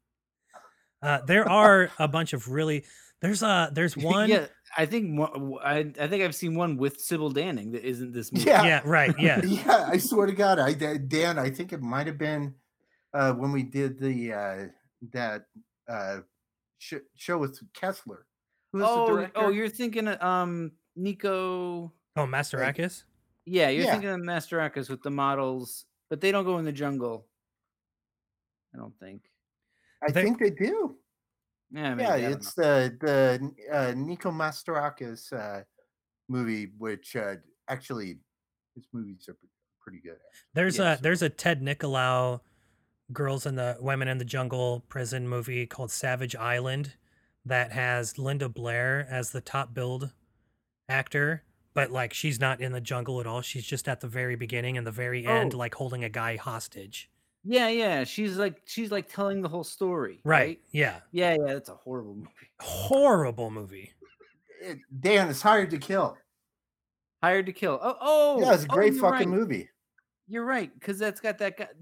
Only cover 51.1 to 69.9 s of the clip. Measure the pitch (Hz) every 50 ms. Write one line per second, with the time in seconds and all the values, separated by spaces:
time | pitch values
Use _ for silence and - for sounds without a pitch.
51.1 | - 147 143 151 165 151 - _ _ _ _ _ _ 147 139 120 127 131 123 117
52.1 | - - - 156 135 113 135 131 131 117 131 127 127 123 120 - 135 123 117 135
53.1 | 127 123 117 113 117 123 123 - - 127 110 - 143 127 - 139 127 - - 120
54.1 | 110 127 127 123 123 117 120 107 127 120 120 127 127 123 117 113 107 120 123 123
55.1 | 123 123 120 120 - 226 - 135 131 123 120 117 - - 135 123 127 123 117 110
56.1 | 110 123 113 117 113 107 - 131 117 113 - - - 127 98 104 - - - -
57.1 | _ _ _ _ _ _ - 196 247 254 233 226 233 233 226 196 165 135 127 -
58.1 | - 214 214 202 180 185 208 196 160 - _ - - 226 226 208 208 196 - -
59.1 | - 202 202 196 196 196 185 160 160 175 160 - - - 196 185 180 156 123 95
60.1 | 90 - - 147 160 139 123 160 165 - _ _ - 147 143 107 90 - - _
61.1 | - 175 180 175 165 151 147 135 139 139 - - 92 - _ 127 127 123 110 101
62.1 | 101 104 160 - _ - - _ _ - - - 85 95 98 98 269 269 285 277
63.1 | 220 170 147 123 113 120 117 110 110 107 101 92 101 95 92 - - _ - -
64.1 | _ _ - _ _ _ _ _ - - 180 185 - - - _ 135 131 131 190
65.1 | 214 196 185 160 131 - - 208 220 208 190 156 160 143 135 - 196 190 151 -
66.1 | - - _ _ _ _ _ _ _ _ _ _ _ _ _ _ _ _ _ _
67.1 | _ _ 165 175 185 196 190 185 180 - 208 170 135 127 190 247 - - 247 294
68.1 | 311 302 294 294 285 240 - 262 196 156 147 139 - 180 208 214 269 - 208 180
69.1 | 262 254 - 180 185 202 226 170 120 90 - - _ _ _ _